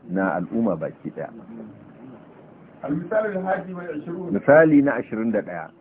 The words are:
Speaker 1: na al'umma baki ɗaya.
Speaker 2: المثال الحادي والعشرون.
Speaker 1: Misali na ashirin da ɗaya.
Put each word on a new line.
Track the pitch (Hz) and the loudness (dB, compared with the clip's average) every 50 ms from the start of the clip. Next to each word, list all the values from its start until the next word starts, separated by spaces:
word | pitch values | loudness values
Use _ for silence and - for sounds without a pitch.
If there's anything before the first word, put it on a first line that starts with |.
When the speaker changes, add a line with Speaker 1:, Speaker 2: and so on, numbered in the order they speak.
| - - | -10 -4
Speaker 1:
na | 87 95 95 95 80 | -2 -2 0 0 0
al'umma | 90 90 - - 117 117 110 87 | -2 -4 -4 -2 -2 0 0 -2
baki | 80 76 69 - - - 80 | -2 -4 -8 -8 -10 -14 -12
ɗaya. | - 95 95 - - 110 - 95 113 113 113 107 104 - - - - - 120 131 123 - - - - - - - - - - - - - - | -10 -10 -12 -12 -12 -18 -18 -18 -16 -16 -16 -18 -18 -20 -20 -20 -20 -20 -20 -20 -20 -20 -20 -20 -20 -20 -20 -20 -20 -20 -20 -20 -20 -14 -6
Speaker 2:
المثال | - - 170 175 - 220 214 214 | -4 -4 -4 -4 0 -2 0 0
الحادي | 214 196 185 185 190 190 190 175 185 185 | 0 -4 -4 -2 -2 -2 -2 -4 -10 -10
والعشرون. | 175 175 170 156 147 - - 170 190 185 170 | -10 -10 -8 -10 -10 -8 -8 -8 -8 -6 -4
Speaker 1:
Misali | - - - - 139 156 165 160 151 143 | -4 -2 6 8 8 8 10 8 8 6
na | 139 139 123 | 6 6 0
ashirin | 120 120 - 120 110 113 117 | -2 -4 -6 -6 -2 -2 0
da | 110 104 | 0 0
ɗaya. | 95 85 87 82 80 78 - - | -2 -4 -10 -10 -12 -14 -16 -20